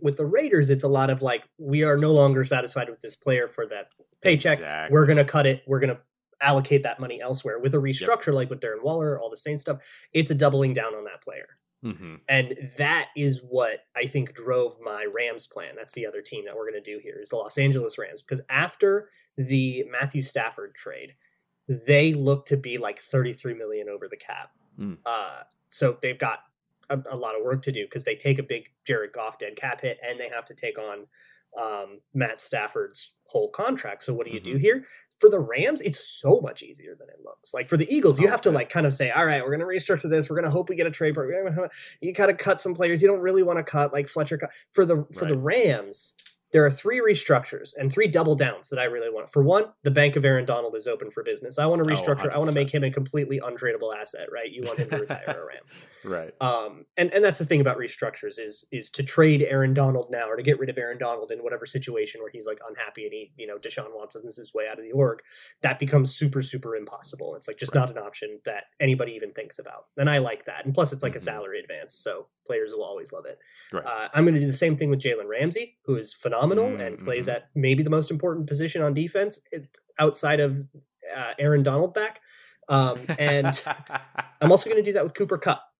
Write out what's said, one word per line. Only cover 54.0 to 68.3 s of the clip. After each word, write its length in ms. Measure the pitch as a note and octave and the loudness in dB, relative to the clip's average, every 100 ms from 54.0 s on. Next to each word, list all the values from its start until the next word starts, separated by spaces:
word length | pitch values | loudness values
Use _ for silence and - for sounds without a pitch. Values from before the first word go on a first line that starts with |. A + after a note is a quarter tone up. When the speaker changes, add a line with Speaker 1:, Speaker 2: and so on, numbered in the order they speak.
| A2 - - | -8 -8 -8
Speaker 1:
right? 180 | A#2 A#2 | -8 -10
You 140 | - | -8
want 160 | A#2 A2+ | -6 -4
him 120 | - | -4
to 80 | C#3+ | -4
retire 440 | C#3 A2+ G2+ - | -6 -8 -8 -8
a 40 | D2+ | -10
Ram. 180 | B1+ - | -16 -20
Speaker 2:
<laughs> 280 | - - _ F#2+ | -20 -20 _ -8
Right. 280 | F2 D#2+ - | -8 -8 -4
Speaker 1:
Um, 460 | B2+ A#2 G#2+ E2+ - - | -2 -2 -4 -12 -8 -2
and, 120 | F3 | 2
and 100 | G3 | 4
that's 140 | G3+ - | 4 4
the 80 | D#3 | 2
thing 160 | D3+ | 4
about 160 | C3+ B2 | 4 2
restructures 600 | A#2 - A#2 - G#2 F#2+ | -4 -6 -6 -6 -10 -10
is, 280 | G#2+ - - | -10 -10 -10
is 200 | A#2+ - | -10 -8
to 120 | - | -6
trade 380 | C3+ - D#3 D3 | 0 6 6 6
Aaron 320 | C#3 C3+ C3+ | 4 4 4
Donald 380 | C#3 C3+ B2+ - | 4 4 2 0
now 180 | A#2+ A2+ | -4 -4
or 80 | A2+ | 0
to 60 | |
get 160 | C3 C3+ | 2 2
rid 100 | C3 | 0
of 80 | C3 | -4
Aaron 220 | A#2+ A#2+ | -6 -4
Donald 320 | B2 A#2 A2 | -4 -4 -6
in 80 | A2+ | -8
whatever 260 | A#2+ A#2+ | -6 -8
situation 560 | A2+ B2+ C3 A#2 G#2+ A2 | -6 -8 -4 -4 -4 -6
where 80 | A2 | -12
he's, 160 | A#2+ G#2+ | -10 -10
like, 120 | G#2+ A2+ | -10 -12
unhappy 360 | A2 G#2+ A2 | -10 -12 -10
and 80 | G#2+ | -10
he, 180 | G#2+ G#2 - | -10 -14 -14
you 80 | G#2+ | -12
know, 100 | G#2 | -12
Deshaun 300 | A#2 B2+ A2 | -10 -10 -10
Watson 260 | A2 G#2 A2+ A#2 | -12 -14 -14 -14
is 100 | A2 | -16
his 160 | A2 | -10
way 160 | A2 G#2+ | -6 -6
out 80 | A2 | -8
of 60 | |
the 80 | A2+ | -4
org. 280 | C3+ C3 A2+ _ - - _ | 2 2 0 _ -20 -20 _
That 160 | C3 C3+ | -4 -2
becomes 360 | C#3 D3 C3 | 2 2 2
super, 280 | - D3 C3+ | 0 -2 -2
super 340 | C3 C3+ A#2+ A2 | -4 -8 -8 -8
impossible. 600 | G#2+ G#2 - - E2+ D2+ | -8 -14 -16 -12 -12 -12
It's, 120 | - | -14
like, 80 | G#2+ | -10
just 180 | C3 | 0
Speaker 2:
Right. 60 | C#3+ | 2
Speaker 1:
not 100 | B2 | 2
an 60 | A2+ | -4
option 420 | G#2 - G#2+ | -12 -12 -12